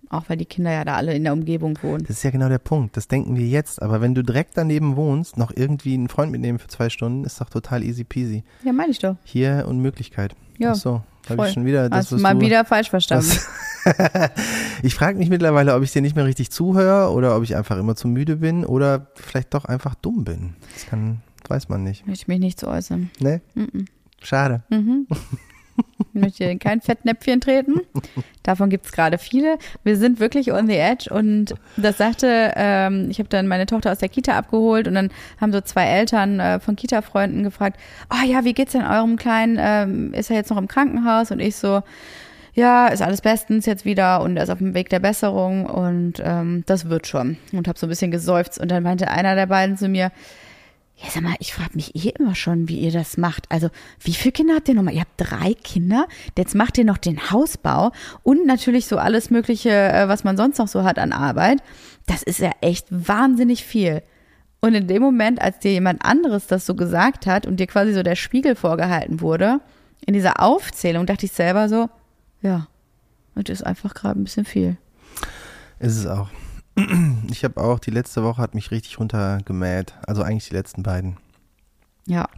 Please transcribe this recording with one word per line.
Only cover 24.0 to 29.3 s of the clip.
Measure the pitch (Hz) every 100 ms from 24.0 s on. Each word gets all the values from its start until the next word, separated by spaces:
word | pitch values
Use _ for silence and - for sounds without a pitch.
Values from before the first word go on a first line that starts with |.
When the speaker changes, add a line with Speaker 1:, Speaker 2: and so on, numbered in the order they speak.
| _ _
Speaker 2:
Schade. | - 135 139 117 -
Speaker 1:
Mhm. | 220 214 269 269
Speaker 2:
<laughs> | 156 - 127 - - _ - - - 208
Speaker 1:
Ich | 202
möchte | 196 -
in | 180 180
kein | 208 220
Fettnäpfchen | - 226 233 233 - 254
treten. | 269 269 269 320 359 139 - - - -
Davon | - 190 196
gibt's | 190 -
gerade | - 160 175
viele. | -